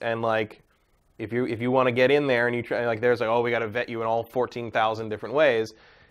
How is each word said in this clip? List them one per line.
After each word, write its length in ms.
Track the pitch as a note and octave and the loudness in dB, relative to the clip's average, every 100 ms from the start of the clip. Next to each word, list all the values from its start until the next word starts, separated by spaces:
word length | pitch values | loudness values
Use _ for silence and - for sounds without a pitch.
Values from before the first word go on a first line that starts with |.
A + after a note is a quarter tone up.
and, 220 | A#2 A2+ | -4 -2
like, 400 | A2+ A2 G#2+ - _ _ _ _ _ _ | 0 0 -2 -8 _ _ _ _ _ _
if 120 | G#2+ | -6
you, 140 | A#2 B2 | -4 -2
if 160 | A2 | -2
you 100 | B2 | 0
wanna 200 | C3 B2+ | 2 2
get 180 | B2 B2+ | 4 4
in 160 | C#3+ C#3+ | 4 4
there 200 | B2 A#2+ | 2 2
and 80 | A#2+ | -2
you 60 | |
try, 220 | A2+ G#2 A#2+ | -4 -2 -2
like, 120 | A2 | 0
there's 220 | B2 A#2 | 0 2
like, 80 | A2+ | 2
"Oh, 100 | A#2 | 0
we 80 | A#2+ | 2
gotta 200 | A#2 A2+ | 0 -2
vet 180 | A2+ A#2+ | -4 -4
you 140 | A#2 | -4
in 60 | A2+ | -2
all 160 | A#2 | -2
fourteen 460 | A2+ B2+ A#2+ A#2+ A#2 | -2 -4 -4 -4 -6
thousand 380 | A#2+ A2 A2 A2+ | 0 0 -2 -6
different 260 | G#2 A2 | -8 -4
ways." 380 | C3 D#3 A#2 A2 - - _ _ | 2 2 2 -2 -6 -20 _ _